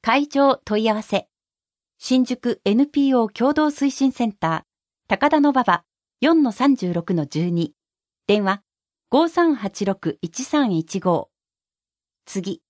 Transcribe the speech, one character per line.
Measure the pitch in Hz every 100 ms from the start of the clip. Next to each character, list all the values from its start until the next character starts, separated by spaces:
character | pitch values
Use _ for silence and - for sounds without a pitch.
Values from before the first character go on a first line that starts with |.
会 | - 262 285
場 | 277 277 254
問 | - 214
い | 220
合 |
わ | 214
せ。 | - 196 - _ _ _ _ _ _ _
新 | - 254 247
宿 | 247 240 -
エ | 196 220
ヌ | 285
ピ | 294 277
ー | 254
オ | 220
ー |
共 | - 247
同 | 294 302
推 | 294 277
進 | - 269
セ | - 233
ン |
タ | - 165
ー、 | 160 _ _ _ _ _
高 | 196 294
田 | 311
馬 | 285
場 | 262 240 170 _ _ _ _
四 | 285 330
の | 262
三 | 196 277 262
十 | 180
六 | 170 170
の | 175 143
十 | 156 175
二。 | 170 165 _ _ _ _ _ -
電 | 208 196
話、 | 202 _ _ _ _ _
五 | 262 330
三 | 349 339 254
八 | 202 -
六 | 196 190 165 -
一 | 165 - 254
三 | 302 254
一 | 165 160 196
五。 | 185 165 - _ _ _ _ _ _ _ _ _ -
次。 | 196 180 -